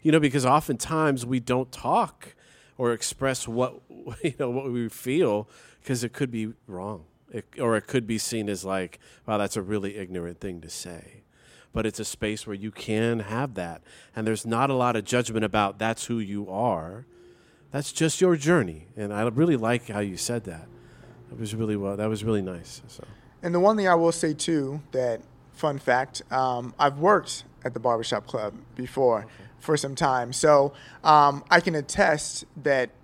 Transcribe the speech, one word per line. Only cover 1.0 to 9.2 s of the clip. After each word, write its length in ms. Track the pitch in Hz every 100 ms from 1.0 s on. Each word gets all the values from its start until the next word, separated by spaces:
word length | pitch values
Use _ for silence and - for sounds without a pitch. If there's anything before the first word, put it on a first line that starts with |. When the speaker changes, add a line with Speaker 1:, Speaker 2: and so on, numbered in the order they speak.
| 156 135 120
Speaker 1:
we 140 | 127
don't 320 | 117 123 123
talk 640 | - 123 185 208 - - - _ _ _ -
or 160 | 123
express 540 | 117 - - 135 127 -
what, 340 | 113 127 - _
<laughs> 380 | - - 113
you 120 | 160 127
know, 120 | 131
what 200 | 123 135
we 160 | 123 117
feel 600 | - 123 143 160 104 - - - _
'cause 200 | - 127
it 100 | 117
could 160 | - 135
be 240 | 117 110 113 -
wrong. 380 | 92 98 101 82 _ _
It, 140 | 117 - -
or 160 | 123 113
it 120 | -
could 180 | 131 110
be 140 | 110
seen 280 | - 117 104
as, 160 | 98
like, 360 | 95 95 90 - - -